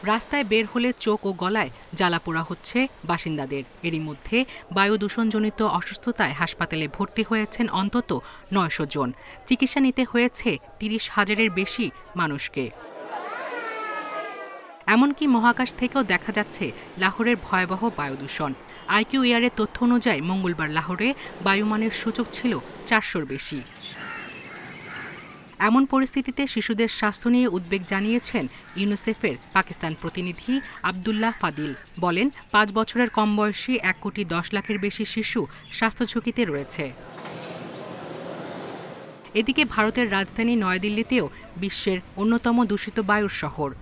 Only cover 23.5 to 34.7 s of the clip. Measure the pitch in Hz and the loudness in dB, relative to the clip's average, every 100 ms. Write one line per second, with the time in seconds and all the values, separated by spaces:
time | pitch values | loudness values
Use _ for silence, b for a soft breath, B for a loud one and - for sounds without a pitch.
23.5 | 143 120 - - - - - - - - | -8 -10 -14 -14 -12 -10 -10 -12 -14 -14
24.5 | - - - - - - - - - - | -14 -14 -14 -12 -12 -12 -14 -16 -18 -20
25.5 | - 208 240 269 269 262 - 269 247 277 | 2 6 6 6 4 4 0 -2 -2 0
26.5 | - - 220 226 - 214 202 240 247 247 | 0 0 2 2 2 0 2 4 6 6
27.5 | 180 170 196 180 196 208 233 - 233 247 | 2 -2 -2 0 0 2 0 0 -2 -4
28.5 | B B - 208 202 - 220 202 120 - | B B -2 0 0 -2 0 -2 -2 2
29.5 | 190 - - 165 156 165 190 180 170 - | 2 2 -4 -4 -4 -6 -4 -6 -6 0
30.5 | 262 - B - 185 185 214 226 220 175 | 0 -2 B -4 -2 -2 0 0 0 -2
31.5 | 143 151 127 - - 175 170 190 - B | -2 -4 -6 -12 -2 0 2 2 -2 B
32.5 | 208 208 202 220 233 240 - 214 208 208 | 4 4 2 0 2 2 4 4 4 2
33.5 | 196 - 254 185 185 202 196 185 170 165 | 0 0 0 2 0 -4 -4 -2 -2 -2
34.5 | 202 - | -4 -2